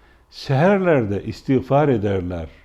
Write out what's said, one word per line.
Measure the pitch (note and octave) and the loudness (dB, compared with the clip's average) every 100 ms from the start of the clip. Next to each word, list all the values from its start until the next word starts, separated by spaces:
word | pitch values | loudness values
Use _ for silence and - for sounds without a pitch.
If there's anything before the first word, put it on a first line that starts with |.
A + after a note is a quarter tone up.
| _ _ _ | _ _ _
Seherlerde | - - C3+ F3 G3+ F3+ D3 G#2 G2+ | -12 -2 2 2 2 2 2 0 -4
istiğfar | A2 - - C3 C3 C#3 D3 | -6 -8 -2 0 2 2 2
ederler. | A#2 G2+ G2 F2+ F2 D#2 - | 0 0 -2 -4 -8 -10 -16